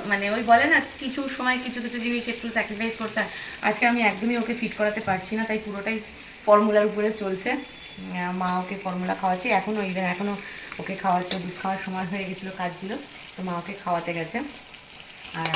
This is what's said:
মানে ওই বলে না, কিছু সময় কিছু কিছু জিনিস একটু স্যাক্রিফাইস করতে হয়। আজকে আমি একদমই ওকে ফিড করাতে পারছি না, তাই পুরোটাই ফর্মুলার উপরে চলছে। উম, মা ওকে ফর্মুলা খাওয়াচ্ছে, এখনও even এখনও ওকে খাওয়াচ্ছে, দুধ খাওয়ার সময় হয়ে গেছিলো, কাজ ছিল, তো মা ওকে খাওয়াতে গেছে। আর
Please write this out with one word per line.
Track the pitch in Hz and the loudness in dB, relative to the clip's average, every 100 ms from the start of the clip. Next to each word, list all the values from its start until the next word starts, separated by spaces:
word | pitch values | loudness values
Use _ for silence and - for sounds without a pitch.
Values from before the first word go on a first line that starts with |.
| 202 | 2
মানে | 196 202 | 0 2
ওই | 226 | 2
বলে | 233 233 | 6 8
না, | 294 302 - - | 8 4 2 -4
কিছু | 269 - 269 - | -4 -2 -4 0
সময় | 254 247 | 0 0
কিছু | 247 240 | -2 -4
কিছু | 226 240 | -4 -2
জিনিস | 240 240 240 | 0 0 -2
একটু | 226 233 | -4 -2
স্যাক্রিফাইস | 220 202 208 226 220 | -2 -2 -2 -2 -2
করতে | 220 214 | -2 -2
হয়। | 196 - - - | -2 -4 -8 -2
আজকে | 208 214 247 | 0 4 4
আমি | 240 | 6
একদমই | 214 190 226 240 | 4 2 2 2
ওকে | 226 | 0
ফিড | 226 214 - | -2 -2 2
করাতে | 214 208 | 0 2
পারছি | 202 185 - 214 | 0 0 0 -2
না, | |
তাই | 226 214 | 0 -2
পুরোটাই | 214 202 208 220 214 - - - - | -2 -4 -2 -4 -6 -14 -16 -2 8
ফর্মুলার | 208 214 208 208 | 8 10 6 6
উপরে | 202 214 | 4 0
চলছে। | 214 196 190 247 | 0 -2 -2 0
উম, | 285 - - - - 185 180 180 | -2 -4 -12 -14 -12 -8 -4 -2
মা | 185 180 180 | 0 2 2
ওকে | 185 196 | 0 -4
ফর্মুলা | 190 180 180 | -4 -2 -2
খাওয়াচ্ছে, | 190 190 180 247 | 0 2 2 2
এখনও | 196 214 214 | 2 2 0
even | 190 180 | 0 0
এখনও | 180 180 202 202 - - - - | 0 0 -2 -4 -6 -10 -10 -8
ওকে | - | -6
খাওয়াচ্ছে, | 190 190 180 180 190 | -2 2 2 2 -2
দুধ | 180 - | -2 -4
খাওয়ার | 190 190 190 | -4 -4 -4
সময় | 185 | -4
হয়ে | 185 196 | -2 -4
গেছিলো, | 185 175 190 185 | -4 -6 -8 -4
কাজ | 180 165 | -4 -4
ছিল, | 190 269 - - - - | -6 -8 -10 -14 -14 -8
তো | |
মা | 185 175 | -4 -4
ওকে | 170 - | -6 -6
খাওয়াতে | 185 170 170 | -2 0 0
গেছে। | 165 160 240 294 - - - - - - - - | -4 -4 -4 -6 -10 -16 -18 -18 -16 -16 -16 -10
আর | 165 160 | -4 0